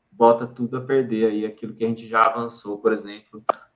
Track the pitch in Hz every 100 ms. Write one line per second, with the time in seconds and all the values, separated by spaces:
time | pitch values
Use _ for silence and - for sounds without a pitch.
0 | _ 101 117 117 120 - 120 127 127 135
1 | 117 110 113 107 107 - 107 - 113 113
2 | 113 113 - 120 117 - 104 104 113 107
3 | 101 107 _ 110 - - -